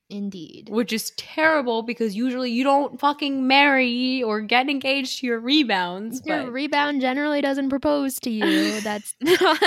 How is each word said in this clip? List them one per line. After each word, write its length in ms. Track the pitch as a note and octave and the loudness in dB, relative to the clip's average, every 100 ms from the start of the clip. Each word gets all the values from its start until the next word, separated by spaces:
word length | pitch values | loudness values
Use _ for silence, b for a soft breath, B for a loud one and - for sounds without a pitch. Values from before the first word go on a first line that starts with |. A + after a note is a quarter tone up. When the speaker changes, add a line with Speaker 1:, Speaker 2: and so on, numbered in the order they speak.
| _ | _
Speaker 1:
Indeed. 580 | G3+ G3+ F#3+ D#3 - - | -8 -8 -8 -14 -16 -6
Speaker 2:
Which 220 | G#3 G#3+ | -4 -2
is 200 | A3 - | -4 -6
terrible 720 | - - - D#4 D#4 B3 A3+ | -12 -10 0 2 2 0 -2
because 320 | A#3 A#3 A3+ G3 | -4 -4 -4 -2
usually 340 | B3+ B3 B3+ | -2 -2 -2
you 140 | A#3 | 0
don't 360 | C4+ C#4 C#4+ B3 | 2 2 0 0
fucking 460 | C#4+ C#4+ D4 C4+ C4 | -2 0 -2 -2 4
marry 800 | C4+ C#4+ C4+ B3+ A#3+ B3+ C4 | 6 6 6 2 0 -2 0
or 180 | A#3 G#3+ | -2 -2
get 260 | G#3+ A#3+ C4 | 0 2 2
engaged 520 | C#4 C4+ C#4 C4 - | -2 0 -2 -2 -4
to 80 | B3+ | -4
your 120 | A#3 | -4
rebounds, 840 | A#3 D4 B3+ G3 F3+ F#3 A3 B3+ D#4 | 2 2 4 0 -2 -6 -8 -8 -4
Speaker 1:
Your 200 | D#4 C4 | -4 -4
Speaker 2:
but 60 | |
Speaker 1:
rebound 480 | A#3+ C#4+ D4 D4 C#4+ | -6 -2 0 0 0
generally 420 | B3+ C4 D4 D4 | 0 0 0 0
doesn't 280 | C#4 C#4 C#4 | 0 0 -2
propose 500 | C4+ D4+ D4 C4+ B3+ | 0 0 0 0 -4
to 100 | - | -4
you. 500 | A3 - - G#3 G#3+ | -2 0 2 0 -2
Speaker 2:
<laughs> 0 | |
Speaker 1:
That's 340 | G#3+ G#3 - - | -4 -6 -8 -4
<laughs> 40 | |
not 400 | D4 F4+ F4+ D#4 | 2 4 4 4